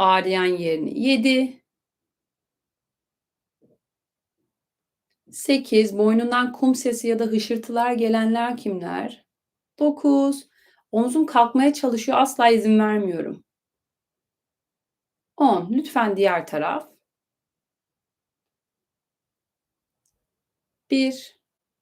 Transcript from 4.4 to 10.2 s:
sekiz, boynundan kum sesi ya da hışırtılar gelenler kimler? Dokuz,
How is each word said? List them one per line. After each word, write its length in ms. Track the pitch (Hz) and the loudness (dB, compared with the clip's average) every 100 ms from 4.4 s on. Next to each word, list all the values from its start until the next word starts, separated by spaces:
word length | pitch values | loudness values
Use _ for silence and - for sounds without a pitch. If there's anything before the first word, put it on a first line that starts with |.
| _ _ _ _ _ _ _ _ _ | _ _ _ _ _ _ _ _ _
sekiz, 680 | - - 269 - 220 214 202 | -8 -2 -2 2 2 2 2
boynundan 540 | 214 226 240 247 247 | 2 2 0 -2 -2
kum 220 | - 262 | -2 0
sesi 340 | 254 247 233 233 | 0 -2 -4 -2
ya 100 | 226 | -2
da 60 | |
hışırtılar 680 | 220 220 214 226 233 233 240 | 0 -2 -2 -6 -4 -2 -2
gelenler 640 | 240 226 226 226 233 240 247 | 0 0 0 0 0 -2 -6
kimler? 680 | 214 185 175 180 208 - _ _ _ _ _ - | -6 -6 -6 -8 -8 -12 _ _ _ _ _ -2
Dokuz, 720 | 294 294 294 277 | -2 0 2 2